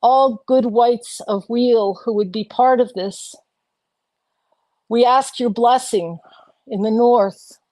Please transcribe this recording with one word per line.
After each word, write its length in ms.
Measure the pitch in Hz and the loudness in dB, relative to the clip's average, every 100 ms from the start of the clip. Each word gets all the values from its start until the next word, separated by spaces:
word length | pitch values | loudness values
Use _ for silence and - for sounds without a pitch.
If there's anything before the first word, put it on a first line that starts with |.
all 400 | 233 262 269 220 - | 2 2 2 -2 -2
good 200 | 254 240 | 0 0
wights 540 | 220 240 240 - - - | 2 2 0 -4 -18 -6
of 200 | 202 - | -6 -4
weal 520 | 233 247 233 202 196 | -2 2 2 0 -4
who 100 | - | -4
would 180 | 214 208 | -4 -4
be 120 | 196 | -6
part 360 | 214 - 254 254 | -10 0 2 2
of 120 | 247 | 0
this, 400 | 240 190 - - - _ _ _ _ _ _ _ _ _ _ _ _ _ _ _ | -4 -10 -10 -20 -20 _ _ _ _ _ _ _ _ _ _ _ _ _ _ _
we 160 | 233 | 0
ask 360 | 240 254 277 - | 2 2 0 -4
your 100 | 240 | -6
blessing 680 | 208 233 254 - 214 170 165 _ _ _ _ _ | 0 2 2 0 -4 -4 -12 _ _ _ _ _
in 160 | 202 | -6
the 80 | 214 | -2
north 680 | 220 240 240 196 190 - - _ | 2 4 4 2 -4 -20 -20 _